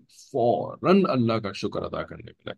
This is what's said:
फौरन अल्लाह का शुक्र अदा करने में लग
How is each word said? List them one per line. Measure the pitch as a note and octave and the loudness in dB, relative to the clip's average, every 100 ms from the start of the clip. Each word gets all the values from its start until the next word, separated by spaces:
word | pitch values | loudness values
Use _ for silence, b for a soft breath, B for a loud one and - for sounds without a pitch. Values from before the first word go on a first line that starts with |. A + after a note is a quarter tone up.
| - - - | -12 -20 -6
फौरन | - A#2 D#2 - - - G3 | 0 4 2 0 -4 2 4
अल्लाह | F#3 C3 A2+ A2+ | 4 2 2 2
का | G2+ | -2
शुक्र | F#2+ G#2 - | -4 -4 -4
अदा | F2 E2 | -4 -6
करने | D#2+ E2 E2 | -8 -10 -16
में | - | -16
लग | - | -14